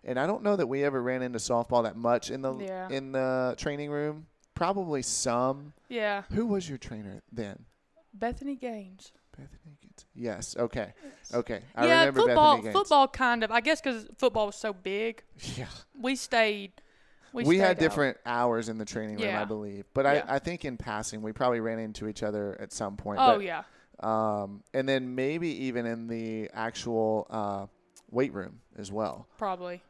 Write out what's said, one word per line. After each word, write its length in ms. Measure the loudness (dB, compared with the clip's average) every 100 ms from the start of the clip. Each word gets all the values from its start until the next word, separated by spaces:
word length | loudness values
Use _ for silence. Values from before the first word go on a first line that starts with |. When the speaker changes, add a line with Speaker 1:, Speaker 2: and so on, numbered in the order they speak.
| -4
Speaker 1:
And 140 | -2
I 80 | -2
don't 160 | 0
know 120 | 0 2
that 120 | 2
we 160 | 2
ever 180 | 0 0
ran 200 | -2 -2
into 160 | -4 -4
softball 440 | 0 0 4 2
that 120 | 2 0
much 340 | 2 2 0
in 120 | -6
the, 140 | -6 -6
Speaker 2:
Yeah. 300 | -8 -8 -6
Speaker 1:
in 220 | -6 -2
the 440 | -2 0 0 0 -2
training 320 | -4 -4 -4
room. 380 | -2 -4 -6 -14 _ _
Probably 480 | -2 0 0 -2 -2
some. 720 | -2 -2 0 2 2 0 -8 _ _
Speaker 2:
Yeah. 340 | -2 -2 -2 -2
Speaker 1:
Who 140 | -2 0
was 240 | 0 -2
your 80 | -10
trainer 440 | -10 -10 -10 -14 _
then? 340 | -8 -8 -8 -18 _ _ _ _
Speaker 2:
Bethany 420 | -6 -4 -4 -8 -8
Gaines. 560 | -8 -10 -14 -20 -20 _ _
Speaker 1:
Bethany 460 | -20 -20 -20 -20 -20
Gaines. 240 | -20 -20 _
Yes. 420 | -8 -6 -6 -8 -4
Okay. 360 | -2 -2 -8 -10
Speaker 2:
Yes. 300 | -20 -20 -4
Speaker 1:
Okay. 280 | -4 -2 -8 -8 0
I 120 | 6
Speaker 2:
Yeah, 120 | 6
Speaker 1:
remember 220 | 6 6
Speaker 2:
football, 300 | 6 8 8 6
Speaker 1:
Bethany 80 | 4
Gaines. 20 | 0
Speaker 2:
football 260 | 6 6 6
kind 340 | 2 0 2
of. 80 | 2
I 80 | 2
guess 200 | 4 2
'cause 260 | 0 -4 -8 2
football 280 | 2 4 -2
was 100 | -2
so 160 | -6
big. 520 | -6 -4 -2 -4 -6 _ -14 -10 -8
Speaker 1:
Yeah. 80 | -10 -12 -20 -6
Speaker 2:
We 160 | -2 -2
stayed. 560 | 2 4 4 2 -8 -16 _ _ _ _ _
We 100 | 0
Speaker 1:
We 120 | 6 8
Speaker 2:
stayed 80 | 8
Speaker 1:
had 60 |
Speaker 2:
out. 80 | 6
Speaker 1:
different 380 | 4 4 0 0 -2
hours 440 | 2 2 2 -2
in 80 | -6
the 80 | -6
training 320 | -6 -6 -4
room, 80 | -2
I 40 |
Speaker 2:
Yeah. 140 | -2 -2
Speaker 1:
believe. 400 | -4 -6 -10 -4
But 120 | 2 4
I, 100 | 4
Speaker 2:
Yeah. 80 | 2
Speaker 1:
I 100 | -2
think 240 | -2 -6
in 140 | -8 -8
passing, 440 | -6 -4 -6 -6
we 120 | -8
probably 260 | 0 2 2
ran 200 | 0 -4
into 280 | -6 -6 -8
each 160 | -4
other 320 | -4 -2 -4 -6
at 100 | -10
some 240 | -6 -6 -6
point. 240 | -4 4
Speaker 2:
Oh, 180 | 6 6
Speaker 1:
But, 40 |
Speaker 2:
yeah. 200 | 0 -6 -10 _ _ -6
Speaker 1:
um, 640 | 0 2 2 0 -4 -10 _
and 140 | -2 2
then 280 | 0 0 -2
maybe 340 | -2 -2 -4 -4 -4
even 200 | -2 -4
in 220 | -6 -6
the 420 | -6 -4 -6 -6
actual, 760 | -6 -6 -6 -2 2 2 0 -2
uh, 360 | -4 -4 -4 -8 _ _ -20 _
weight 220 | -2 0
room 280 | -2 -10 -14 _ -14
as 120 | -8
well. 360 | -4 -4 -6 -16 -6
Speaker 2:
Probably. 440 | -4 -4 -8 -12